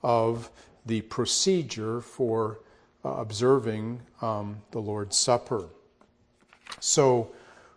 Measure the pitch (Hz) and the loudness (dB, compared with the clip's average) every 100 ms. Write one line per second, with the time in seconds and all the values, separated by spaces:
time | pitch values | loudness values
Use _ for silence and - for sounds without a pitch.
0 | 131 117 113 117 117 - - _ 113 110 | 2 4 2 0 -6 -18 -20 _ -6 -4
1 | - - 113 - 196 185 139 113 110 117 | -4 -4 -2 0 2 0 0 -6 -6 -6
2 | - - 120 110 110 107 - _ _ _ | -8 -4 0 0 -2 -4 -16 _ _ _
3 | 135 - 110 104 123 135 113 107 110 123 | -8 -6 -6 2 4 6 4 -4 -6 -8
4 | - - 113 107 104 104 - 117 104 104 | -14 -8 -4 -4 -6 -10 -10 -8 -6 -6
5 | 101 - - 120 - 113 82 - _ _ | -4 0 2 2 0 -6 -6 -14 _ _
6 | _ _ _ _ _ _ - - - - | _ _ _ _ _ _ -20 -8 0 4
7 | 135 123 110 - - - - | 6 4 0 -10 -20 -20 -20